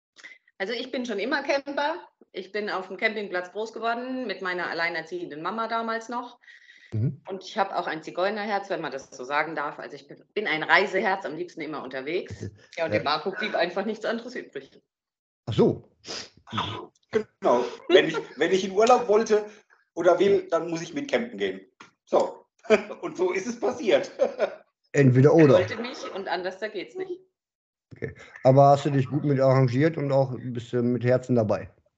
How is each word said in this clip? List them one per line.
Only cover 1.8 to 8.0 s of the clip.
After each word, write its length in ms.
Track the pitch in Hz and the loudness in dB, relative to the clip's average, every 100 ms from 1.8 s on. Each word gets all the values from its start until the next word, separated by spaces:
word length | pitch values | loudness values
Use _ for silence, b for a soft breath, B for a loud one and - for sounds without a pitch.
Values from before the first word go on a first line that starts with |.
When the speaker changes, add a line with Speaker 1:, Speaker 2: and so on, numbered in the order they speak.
| 294 349 - _ _ | -2 -4 -12 _ _
Speaker 1:
Ich 180 | 185 190 | -14 -8
bin 200 | 214 208 | -6 -4
auf 180 | 180 190 | -6 -8
dem 80 | 185 | -4
Campingplatz 560 | 220 214 196 180 180 | -4 -2 -6 -6 -6
groß 220 | 202 220 | -8 -8
geworden 520 | 226 226 233 254 254 233 | -6 -4 -4 -6 -6 -6
mit 140 | 185 | -6
meiner 280 | 190 180 160 | -4 -4 -4
alleinerziehenden 720 | 165 170 170 160 175 160 147 | -2 -2 -4 -8 -8 -10 -8
Mama 260 | 175 220 226 | -6 -4 -4
damals 400 | 226 226 226 226 | -4 -4 -6 -6
noch. 320 | 240 247 - b b b b b | -10 -10 -16 b b b b b
Speaker 2:
Mhm. 260 | 110 131 - - | -2 -2 -4 -10
Speaker 1:
Und 160 | 190 | -12
ich 140 | - 190 | -6 -4
hab 140 | 196 | -2
auch 120 | - 175 | -4 -6
ein 160 | 156 | -8